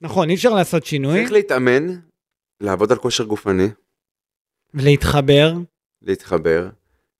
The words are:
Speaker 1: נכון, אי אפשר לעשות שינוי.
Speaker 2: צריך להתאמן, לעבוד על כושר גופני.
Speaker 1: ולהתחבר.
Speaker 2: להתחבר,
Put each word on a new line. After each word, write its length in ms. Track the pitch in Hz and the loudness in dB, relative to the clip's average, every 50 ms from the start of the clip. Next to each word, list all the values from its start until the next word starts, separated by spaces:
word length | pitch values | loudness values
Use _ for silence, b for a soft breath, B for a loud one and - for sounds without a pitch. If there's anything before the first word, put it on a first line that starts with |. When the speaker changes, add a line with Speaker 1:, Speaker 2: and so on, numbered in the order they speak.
Speaker 1:
נכון, 280 | 160 160 - 190 196 156 | -14 -6 -2 -2 0 0
אי 60 | 175 | 0
אפשר 180 | 185 147 247 226 | 0 0 2 2
לעשות 320 | 202 175 - - 170 151 | 2 0 0 -2 -4 -4
שינוי. 340 | - 156 147 135 135 160 190 | -4 -4 -4 -2 0 0 0
Speaker 2:
צריך 120 | 233 - | 0 0
להתאמן, 560 | 208 208 202 202 143 127 127 123 123 135 151 180 185 175 165 _ _ _ _ _ _ _ _ _ _ - | 0 0 0 0 0 0 2 2 2 2 0 -2 -6 -10 -14 _ _ _ _ _ _ _ _ _ _ -8
לעבוד 300 | - 101 95 90 104 107 | -6 -4 -2 0 2 2
על 60 | 123 113 | 2 0
כושר 260 | - 123 113 - 120 | -2 -2 -4 -4 -4
גופני. 440 | 107 107 104 - 104 98 92 92 107 113 - _ _ _ _ _ _ _ _ _ _ _ _ _ _ _ _ _ _ - | -4 -6 -6 -4 -2 0 0 0 -2 -2 -6 _ _ _ _ _ _ _ _ _ _ _ _ _ _ _ _ _ _ -8
Speaker 1:
ולהתחבר. 800 | 147 131 147 143 139 - - 139 147 139 139 143 143 147 160 165 170 175 - _ _ _ _ _ _ | -2 2 2 2 2 2 0 0 2 2 4 4 4 4 2 0 -4 -8 -12 _ _ _ _ _ _
Speaker 2:
להתחבר, 680 | _ - 95 90 - - 92 85 78 82 80 82 90 92 104 _ _ _ _ _ _ _ _ _ | _ -6 -6 -6 -4 -4 -4 -2 0 0 0 0 -2 -4 -10 _ _ _ _ _ _ _ _ _